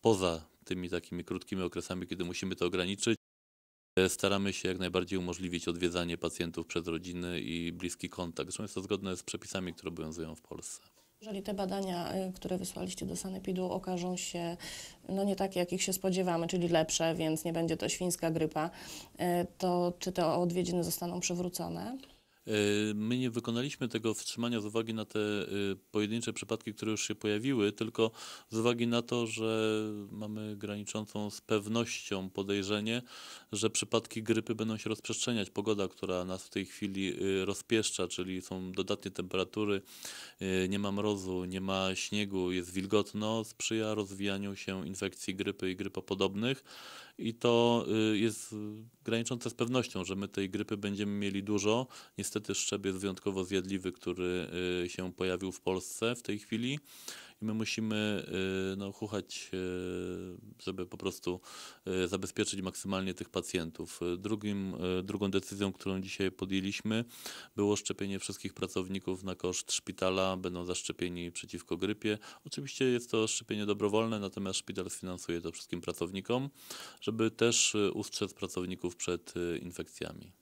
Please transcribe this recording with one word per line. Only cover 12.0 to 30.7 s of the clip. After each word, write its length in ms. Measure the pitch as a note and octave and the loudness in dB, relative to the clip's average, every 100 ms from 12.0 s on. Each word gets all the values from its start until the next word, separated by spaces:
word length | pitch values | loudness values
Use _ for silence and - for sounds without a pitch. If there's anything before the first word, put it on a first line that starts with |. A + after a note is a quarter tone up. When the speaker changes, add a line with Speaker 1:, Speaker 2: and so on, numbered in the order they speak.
| E3+ | -2
Speaker 2:
y, 180 | F#3+ F#3 | -2 -2
które 240 | F#3 - F#3 | -6 -4 -2
wysłaliście 480 | F#3 - F#3 - | -2 -6 -6 -6
do 100 | F#3+ | -6
sanepidu, 560 | F#3 F#3+ F#3 F#3+ F#3 F#3 | -4 -6 -6 -2 0 0
okażą 460 | F#3 F#3 F3+ F3+ F3+ | -2 -2 -2 -2 -2
się, 400 | - F3 E3+ F3 - - - - - | -4 -4 -4 -4 -8 -10 -14 -14 -4
no, 140 | F#3+ | 0
nie 120 | G3+ | 2
takie, 240 | F#3+ F#3+ F3+ | 2 2 2
jakich 240 | F3 F#3+ | 2 2
się 100 | - | 0
spodziewamy, 540 | F#3+ F#3+ F#3 F#3 E3 E3 | 2 2 4 4 2 2
czyli 200 | F#3 E3+ | 2 6
lepsze, 480 | E3 D#3+ - E3 | 6 6 4 2
więc 280 | E3 D#3+ D#3+ | 4 2 2
nie 100 | E3+ | 0
będzie 240 | E3 E3 D#3+ | 2 2 2
to 120 | - | 0
świńska 420 | - F3+ E3+ E3 | 0 0 2 2
grypa, 380 | D#3+ D#3 D3+ E3 - - - - - | 2 2 2 -2 -4 -12 -12 -14 -2
y, 20 | F3+ F3 F3+ - | 2 2 0 0
to 360 | F#3 F3 F3 F3+ | 2 4 4 0
czy 120 | F#3 | -2
te 160 | F#3 D#3+ | 2 4
odwiedziny 560 | D#3+ F3 F3 F3 F3 | 4 4 2 2 2
zostaną 360 | - - F3 F3 | 2 0 -2 -2
przywrócone? 760 | F3 F3 F3+ F3+ E3+ E3+ G3+ C4 - - _ _ - | -2 0 -2 -2 -4 -4 -6 -8 -12 -20 _ _ 0
Speaker 1:
Y, 460 | G#2+ G#2 G#2 G#2+ | 4 6 6 4
my 220 | G#2 A2 B2 | 2 2 2
nie 120 | B2+ | 2
wykonaliśmy 580 | A2+ A2+ A#2 C#3 - B2 | 0 0 0 -2 -2 -2
tego 260 | A#2+ A2+ | 2 0
wstrzymania 480 | G#2 - A#2 A#2+ A#2 | 0 -4 -2 0 0
z 40 | |
uwagi 280 | G#2 A2+ A2+ | 2 0 0
na 120 | A2 | -2
te, 140 | G#2+ G#2+ | -2 0
y, 560 | G#2 G#2 - G2+ G2 F#2+ _ | 2 2 0 0 0 -2 _
pojedyncze 420 | G#2+ G#2 A#2 A#2 | 2 2 2 -2
przypadki, 400 | - - A2 - | -4 -2 -2 -2
które 180 | G#2 G#2+ | -4 -2
już 160 | G#2+ - | 0 -2
się 80 | |
pojawiły, 560 | G#2+ G#2+ G#2 B2+ C3 G2+ | 0 2 2 4 6 4
tylko 400 | G#2 A2 - A2+ - - - - | 4 -2 4 4 4 -12 -14 -2
z 80 | A2 | 4
uwagi 300 | A#2 A#2 A#2 | 4 4 4
na 140 | A#2+ | 4
to, 260 | A#2+ A#2+ A#2 | 2 0 0
że 540 | A2 A2 A2 A2 G#2+ G#2+ G#2 G2+ | 0 0 2 4 2 0 -4 -8
mamy 440 | G#2 G#2+ G#2+ G#2+ G2+ | -8 -6 -6 -6 -6
graniczącą 720 | G#2 | -6